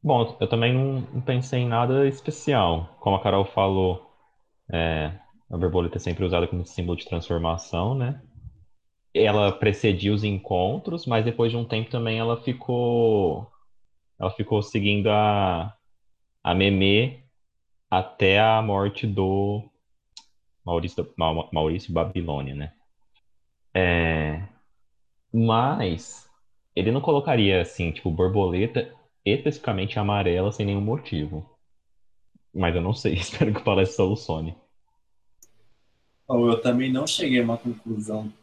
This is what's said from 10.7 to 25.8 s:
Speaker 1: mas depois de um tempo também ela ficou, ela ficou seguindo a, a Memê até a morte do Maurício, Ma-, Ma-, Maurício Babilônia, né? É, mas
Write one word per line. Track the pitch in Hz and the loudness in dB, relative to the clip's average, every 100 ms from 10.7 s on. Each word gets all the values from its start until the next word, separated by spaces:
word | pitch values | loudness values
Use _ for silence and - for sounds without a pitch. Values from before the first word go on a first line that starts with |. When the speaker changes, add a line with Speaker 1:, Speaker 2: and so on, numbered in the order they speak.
| 127 - 170 131 | -2 -6 -8 -2
Speaker 1:
mas | 117 | 0
depois | 113 117 117 | 0 0 -2
de | 117 | 0
um | |
tempo | 117 110 113 | -4 -6 -4
também | 123 113 113 | -4 -4 -2
ela | 113 117 | -2 -2
ficou, | - 127 - 123 120 120 113 107 92 - 107 _ - _ _ _ _ _ | -4 -6 -4 -2 0 2 4 4 2 -2 -10 _ -20 _ _ _ _ _
ela | 92 | -6
ficou | - 107 107 | -4 -2 -2
seguindo | 104 110 101 104 101 | 0 0 2 2 2
a, | 104 107 104 95 85 95 - _ _ _ _ _ _ | 4 2 2 0 -2 -4 -10 _ _ _ _ _ _
a | - | -2
Memê | 90 98 98 95 101 127 - _ _ _ _ _ _ _ | 2 4 4 4 4 2 -4 _ _ _ _ _ _ _
até | 92 92 - 98 98 | -2 -2 0 4 4
a | 110 110 | 4 4
morte | 107 98 101 101 113 | 2 0 -2 -2 -6
do | 98 95 98 98 104 107 _ _ _ _ - _ _ _ _ | -2 0 0 -2 -4 -8 _ _ _ _ -20 _ _ _ _
Maurício, | - 85 85 - 80 - | -4 -4 -4 -6 -8 -2
Ma-, | 82 | -2
Ma-, | 80 78 | -2 -4
Maurício | 80 78 87 - | -2 -2 -2 -4
Babilônia, | 82 85 95 85 71 69 | -4 -2 -4 -6 -6 -6
né? | 69 76 _ _ _ _ _ _ _ _ _ _ | -10 -12 _ _ _ _ _ _ _ _ _ _
É, | 92 90 85 82 80 76 78 95 _ _ _ _ _ _ _ _ | 0 2 4 2 0 -2 -4 -8 _ _ _ _ _ _ _ _
mas | 113 113 113 131 135 | 0 2 2 2 0